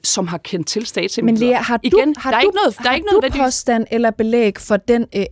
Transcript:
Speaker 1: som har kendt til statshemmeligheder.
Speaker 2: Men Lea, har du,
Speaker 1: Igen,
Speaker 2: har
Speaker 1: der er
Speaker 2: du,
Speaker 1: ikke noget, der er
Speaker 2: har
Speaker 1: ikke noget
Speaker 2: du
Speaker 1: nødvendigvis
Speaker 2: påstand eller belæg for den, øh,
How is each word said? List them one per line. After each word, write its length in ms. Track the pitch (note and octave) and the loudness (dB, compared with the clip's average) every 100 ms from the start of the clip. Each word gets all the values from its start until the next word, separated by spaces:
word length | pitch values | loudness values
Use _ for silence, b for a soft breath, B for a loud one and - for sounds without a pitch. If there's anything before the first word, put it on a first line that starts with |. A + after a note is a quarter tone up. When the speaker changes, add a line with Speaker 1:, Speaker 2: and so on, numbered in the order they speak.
Speaker 1:
som 240 | - G3 F3 | -2 -4 -4
har 100 | E3+ | -8
kendt 300 | - F3+ D#3 | -6 -6 -4
til 180 | G#3+ A#3 | -6 -6
statshemmeligheder. 600 | G3+ F#3 - A3+ A3+ A#3+ | -4 -4 -2 0 2 2
Speaker 2:
Men 60 | |
Lea, 80 | B3 | 0
har 160 | A#3 A#3 | 0 -2
du, 40 | |
Speaker 1:
Igen, 320 | B3+ G#4 C#4+ C#4+ | 4 4 4 0
Speaker 2:
har 140 | C4 | -2
Speaker 1:
der 60 | A#3 | 2
er 40 | |
Speaker 2:
du, 60 | G4+ | 2
Speaker 1:
ikke 80 | F#4+ | 2
noget, 220 | F4 - | 0 0
der 60 | |
er 40 | B3 | -2
Speaker 2:
har 60 | D4 | -2
Speaker 1:
ikke 100 | G#4 | 2
noget 180 | G4+ | 2
Speaker 2:
du 40 | C4 | 2
Speaker 1:
nødvendigvis 180 | C#4 C4 | 0 0
Speaker 2:
påstand 400 | - - A3+ A3 | 0 0 0 0
eller 200 | A#3 A3+ | 0 0
belæg 420 | A3 A3 A#3+ G#3 - | 0 0 2 2 -2
for 180 | - G#3 | -2 -2
den, 280 | - A#3 A3 G3+ | 2 0 0 -4
øh, 100 | F#3+ | -4